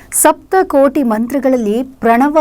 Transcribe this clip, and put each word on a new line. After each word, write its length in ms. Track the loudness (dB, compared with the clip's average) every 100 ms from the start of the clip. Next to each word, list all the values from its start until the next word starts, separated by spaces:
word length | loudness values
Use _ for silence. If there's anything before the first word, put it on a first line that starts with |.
| -10
ಸಪ್ತಕೋಟಿ 920 | 0 0 0 -2 -2 0 2 2 0
ಮಂತ್ರಗಳಲ್ಲಿ 800 | -2 -2 -4 -2 -2 -2 -2 -4
ಪ್ರಣವ 540 | -6 -4 0 2 2 2